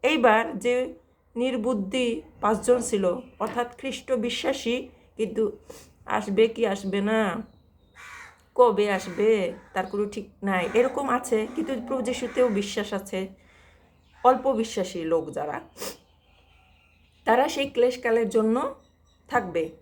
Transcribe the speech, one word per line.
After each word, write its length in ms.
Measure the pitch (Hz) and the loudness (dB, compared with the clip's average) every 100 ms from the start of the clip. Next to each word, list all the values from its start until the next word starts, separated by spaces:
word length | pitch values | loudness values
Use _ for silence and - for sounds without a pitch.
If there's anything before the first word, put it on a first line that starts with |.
এইবার 580 | 262 311 240 220 226 196 | 2 4 6 4 2 -2
যে 340 | 240 247 254 - _ _ _ 233 | 0 0 -2 -8 _ _ _ -4
নির্বুদ্ধি 840 | 254 247 220 220 190 254 240 190 - - | -2 0 -2 -2 -2 0 0 -2 -8 -4
পাঁচজন 400 | 208 214 - 247 | 0 0 2 2
ছিল, 340 | 240 208 185 190 - - | 2 0 0 -2 -8 -8
অর্থাৎ 380 | - 240 240 - | -6 -4 -6 -6
খ্রিস্ট 340 | 269 - - | -10 -10 -4
বিশ্বাসী 800 | 254 240 - 233 269 233 247 - - _ - | -2 -2 -2 -2 -2 -2 -2 -4 -18 _ -6
কিন্তু 400 | 214 220 214 - _ - - _ - | -4 0 -2 -4 _ -20 -20 _ -4
আসবে 420 | 214 202 196 226 | -4 0 4 4
কি 200 | 226 226 | 4 -2
আসবে 340 | 196 196 196 | -2 -2 -2
না, 400 | 202 220 208 170 - _ _ _ _ - - - - - _ - | 0 2 0 -2 -10 _ _ _ _ -20 -20 -20 -20 -20 _ 4
কবে 360 | 240 202 208 | 6 6 2
আসবে 640 | 190 190 170 214 220 175 - - | 0 -4 0 2 4 0 -6 -8
তার 120 | 190 190 | -6 -4
কোনো 200 | 202 208 | -4 -4
ঠিক 240 | 214 202 _ | -6 -12 _
নাই, 260 | 196 185 170 | -2 0 2
এরকম 360 | 220 254 254 277 | 2 2 0 -2
আছে, 380 | 247 - 220 220 - | -2 0 -2 -2 -4
কিন্তু 260 | 320 254 - | -4 -4 -4
প্রভু 140 | 262 | -4
যীশুতেও 480 | 233 247 247 - 247 | -2 -4 -4 2 2
বিশ্বাস 440 | 202 202 - 202 | 2 -2 -4 -4
আছে, 340 | 196 196 185 190 - _ _ - _ _ _ _ _ | -6 -6 -6 -8 -12 _ _ -20 _ _ _ _ _
অল্প 300 | 247 262 269 | 4 4 2
বিশ্বাসী 500 | 226 226 - 185 180 | 0 -2 -4 -4 -4
লোক 280 | 160 165 160 | 0 0 0
যারা, 300 | - 147 - - - - - _ _ _ _ _ _ _ _ _ _ _ _ - | -6 -6 -8 -12 -12 -12 -12 _ _ _ _ _ _ _ _ _ _ _ _ 2
তারা 240 | 240 285 | 4 4
সেই 200 | - 277 | 0 -2
ক্লেশকালের 600 | - 247 254 240 226 220 | 2 2 2 0 2 2
জন্য 460 | 220 220 233 339 539 _ _ _ _ _ | 2 2 2 -2 -8 _ _ _ _ _
থাকবে। 420 | 254 190 165 156 - | -2 0 -4 -4 -8